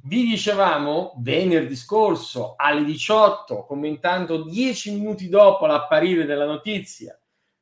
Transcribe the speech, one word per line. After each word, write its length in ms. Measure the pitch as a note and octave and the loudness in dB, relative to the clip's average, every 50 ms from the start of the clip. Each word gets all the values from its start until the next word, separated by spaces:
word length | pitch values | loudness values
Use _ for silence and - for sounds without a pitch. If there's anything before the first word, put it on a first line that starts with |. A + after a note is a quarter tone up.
| - | -10
vi 200 | C3+ F3+ B3 B3 | -4 -2 0 0
dicevamo 920 | A#3 A3 - - G#3 G3+ G3 G3 F3+ D#3 D3 D3 D3 D3+ E3 F#3 - - B2+ | 0 0 0 0 -2 0 2 2 2 2 0 -2 -2 -2 -2 -4 -6 -10 -8
venerdì 580 | A#2 C3 C#3 E3 F#3+ F3+ E3+ D#3+ - C3+ C#3 | -6 -2 0 0 2 2 2 2 0 -2 -6
scorso 800 | B2 - - G#3 A3 A3 G3+ E3 D#3+ - - - B2+ G#2+ G#2 - - | -10 -8 -2 2 2 2 2 2 -2 -4 -10 -10 -10 -10 -10 -6 -2
alle 260 | C#3+ D3 D3+ D3 D3+ | 0 2 2 2 0
diciotto, 840 | D3 D#3 B2+ - - G#3+ A3 G#3+ G3+ - - - - A#2+ G#2 G2 | -2 -2 -4 -2 0 4 6 6 4 4 0 -6 -8 -8 -8 -8
commentando 800 | - C#3+ C#3+ D3 D3+ D3+ - - F3 F3+ F#3 F3+ D#3+ E3 D#3+ D#3 | -10 -10 -8 -6 -6 -8 -4 -2 -2 -2 -2 -2 -4 -4 -6 -6
dieci 480 | D#3+ E3+ A3 C4 C4 A3+ - - G#3 | -6 -4 -2 -2 -2 -2 -4 -8 -8
minuti 380 | G#3 G3+ G#3 G#3+ G#3+ G#3+ F#3 F3 | -8 -6 -6 -6 -6 -8 -6 0
dopo 360 | F#3 G3+ G#3 G3 G3 G3 G#3 | 6 8 8 8 6 4 2
l'apparire 600 | G#3 - D3 - - D#3+ D3+ E3 F#3 F3+ E3 D#3 | 0 0 0 0 2 2 2 2 2 2 0 0
della 200 | C#3+ D3 C#3+ D3 | 0 -2 -2 -2
notizia 720 | D3 D3+ D3 - G#3+ G#3+ G3 G3 - - - - - - - _ _ _ _ _ _ _ _ | -2 -4 -6 -6 -6 -6 -6 -8 -10 -16 -18 -18 -20 -20 -20 _ _ _ _ _ _ _ _